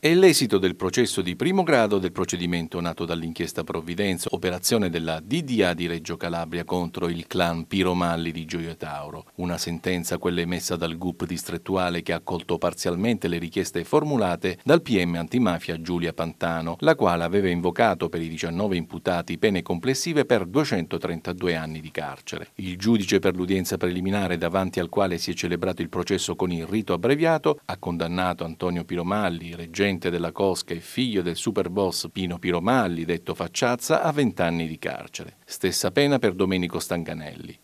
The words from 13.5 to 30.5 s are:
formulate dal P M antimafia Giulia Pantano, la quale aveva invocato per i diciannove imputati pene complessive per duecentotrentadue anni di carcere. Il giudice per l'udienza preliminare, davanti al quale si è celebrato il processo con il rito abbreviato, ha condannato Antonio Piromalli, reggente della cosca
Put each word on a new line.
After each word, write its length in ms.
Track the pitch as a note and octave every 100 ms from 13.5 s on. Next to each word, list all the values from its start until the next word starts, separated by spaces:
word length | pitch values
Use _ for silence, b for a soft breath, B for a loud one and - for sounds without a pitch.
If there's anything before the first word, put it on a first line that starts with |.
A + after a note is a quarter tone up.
| G2 F2+ F2
formulate 760 | E2 D3+ D3+ C3+ F#2+ E2+ F2+ F2
dal 180 | B2 E3
P 220 | - G#2
M 120 | F2 E2+
antimafia 680 | E2 B2 A2 E2 - E2
Giulia 320 | E2 F2 E2+
Pantano, 640 | - E2 - E2+ E2 E2 E2+
la 160 | D#3 D3+
quale 300 | F#2+ E2+ E2+
aveva 240 | G2 F#2+
invocato 580 | F2 F2+ E2+ A2+ F2 E2+
per 140 | E2+
i 80 | D#2+
diciannove 480 | D#2+ E2+ E2+ G#2 F2+
imputati 600 | D#2+ E2+ - F2 E2 E2+
pene 240 | G#2+ F#2
complessive 600 | - F2 B2 C3 F3 D3
per 220 | B2+ A2+ F2
duecentotrentadue 1120 | A#2+ C#3+ G#2 E2 E2+ E2 E2+ - F2 F2+ E2
anni 240 | D#2+ D#2
di 100 | D#2
carcere. 600 | - D2 C2+ - E2 E2+ -
Il 220 | F#2+ F2+
giudice 420 | G#2 A2+ F#2+ G2+
per 160 | F#2+ F2+
l'udienza 400 | F2+ F#2+ F2+ F#2
preliminare, 600 | F2+ F2+ F#2+ G2+ F#2 F2
davanti 420 | E2+ F#2+ F#2 F#2+
al 80 | E2+
quale 300 | - G2 E2+
si 140 | -
è 20 |
celebrato 480 | E2+ F2 E2+ F#2+ F2
il 80 | E2
processo 480 | - F2 F#2+ - E2+
con 160 | F#2
il 120 | F2 E2
rito 280 | G#2 G#2
abbreviato, 640 | F2 A2+ C#3+ E3 D#3 D#3 D3 -
ha 100 | F2+
condannato 680 | F2 E2+ E2+ F2 F#2 E2+ E2+
Antonio 400 | D#2 F2+ F2+ D#2+
Piromalli, 720 | F2 F2 G#2 G2 E2+ E2+ E2+
reggente 320 | E2+ E2 G2+
della 420 | F2+ F2+ E2+ E2+
cosca 440 | - G2